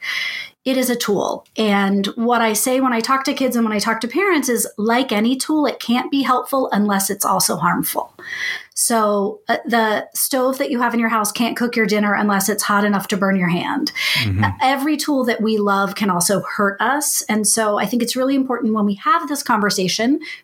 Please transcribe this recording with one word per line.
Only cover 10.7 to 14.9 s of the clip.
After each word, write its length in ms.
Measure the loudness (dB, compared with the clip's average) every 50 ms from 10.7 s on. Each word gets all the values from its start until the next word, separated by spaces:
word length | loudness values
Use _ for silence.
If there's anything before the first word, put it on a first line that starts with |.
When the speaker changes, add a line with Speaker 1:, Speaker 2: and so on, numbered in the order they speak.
Speaker 1:
you 80 | 0 0
have 140 | 0 0 0
in 60 | 0
your 100 | 0 2
house 220 | 0 0 0 -2
can't 260 | -2 -2 -2 -2 0 -2
cook 180 | -2 -2 0
your 100 | 0 2 2
dinner 260 | 2 2 2 2 2
unless 340 | 2 2 2 2 2 2 0
it's 160 | -2 -2 0
hot 220 | 0 2 2 2
enough 220 | 2 2 0 0 -2
to 80 | -2 0
burn 180 | 0 2 2
your 140 | 2 2 0
hand. 420 | 0 0 -2 -2 -2 -2 -4 -4 -4 -4 -2 -2 0 0 0
Speaker 2:
Mm-hmm. 200 | 0 0 0 0
Speaker 1:
Uh, 80 | -2 -2 0
every 360 | 0 0 0 0 0 -2